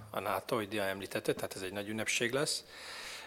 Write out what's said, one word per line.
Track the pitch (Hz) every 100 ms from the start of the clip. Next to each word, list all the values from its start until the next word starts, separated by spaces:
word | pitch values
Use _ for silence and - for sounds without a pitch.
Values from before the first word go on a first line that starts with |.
| -
a | -
nato, | 101 95 -
ahogy | 120 101
Dia | 107
említette, | 95 98 95 110 -
tehát | - -
ez | 98
egy | 92
nagy | 101 101
ünnepség | 110 107 - 120
lesz. | 135 156 - - - - - - -